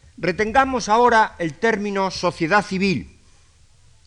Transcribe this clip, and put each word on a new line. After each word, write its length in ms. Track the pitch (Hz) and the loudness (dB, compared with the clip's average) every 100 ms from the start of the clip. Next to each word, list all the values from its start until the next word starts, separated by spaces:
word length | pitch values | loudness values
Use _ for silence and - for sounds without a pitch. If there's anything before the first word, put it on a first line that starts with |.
| _ - | _ -8
Retengamos 720 | 165 165 220 262 269 254 202 | -6 -4 0 2 0 -2 0
ahora 460 | 220 240 226 208 - | 2 4 4 2 -2
el 140 | 170 | -8
término 540 | 139 226 214 208 196 190 | -2 -2 0 -2 -2 -4
sociedad 520 | - 175 - 160 185 | -2 -4 -2 0 0
civil. 540 | 165 185 196 147 - - _ _ _ _ _ _ _ _ | 0 -2 0 -2 -6 -18 _ _ _ _ _ _ _ _